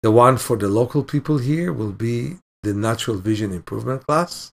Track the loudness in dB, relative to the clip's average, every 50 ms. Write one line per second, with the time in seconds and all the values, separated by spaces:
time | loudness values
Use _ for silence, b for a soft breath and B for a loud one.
0 | 4 6 8 8 8 8 6 4 0 -2 -2 0 0 0 2 2 0 2 0 -4
1 | -2 0 -4 -4 0 0 0 0 0 0 -2 -2 -2 -4 -4 -4 -4 -6 -6 -4
2 | -4 -4 -2 -4 -4 -8 -10 -12 _ _ _ _ -4 -4 -2 0 0 -2 -2 -2
3 | -2 -4 -4 -2 0 -2 0 0 -2 -4 -6 -8 -10 -8 -8 -6 -4 -6 -6 -6
4 | -2 0 0 0 0 -2 -8 -16 -16 -18 _